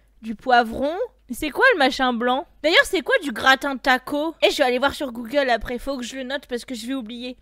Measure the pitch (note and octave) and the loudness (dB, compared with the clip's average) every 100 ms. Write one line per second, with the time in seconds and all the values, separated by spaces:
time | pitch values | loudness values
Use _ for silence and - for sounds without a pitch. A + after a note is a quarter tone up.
0 | _ _ A3 A3 C4 A#3+ A3+ A3+ C#4 F4+ | _ _ -12 -8 2 4 4 -2 -4 -4
1 | A#4+ - _ A#3+ D4+ D#4+ B4+ F#4+ C4 - | -6 -10 _ -6 -4 4 4 6 2 2
2 | C4 A#3 B3 C4 F4 _ D4+ C5+ C5+ F4+ | 0 0 0 0 -4 _ 4 4 4 0
3 | B3+ B4+ C#4+ G#3+ C4 C4+ C#4+ C4 C#4 B3+ | 0 -2 -2 0 4 4 2 -2 0 0
4 | - D4 D#4+ - E4 D#4+ B3+ B3 C4+ - | 0 -4 -4 0 0 4 2 2 0 -2
5 | C#4 A#3 A3+ C#4+ C4+ A3+ A#3 A#3+ C#4 C#4 | -8 -8 -4 -2 0 0 -2 -8 -6 -8
6 | A#3 C4+ B3+ C#4 - A#3+ - A#3+ A#3 C4+ | -8 -10 -8 -10 -8 -10 -8 -10 -6 -8
7 | G#3+ A#3+ B3 B3 | -8 -10 -12 -14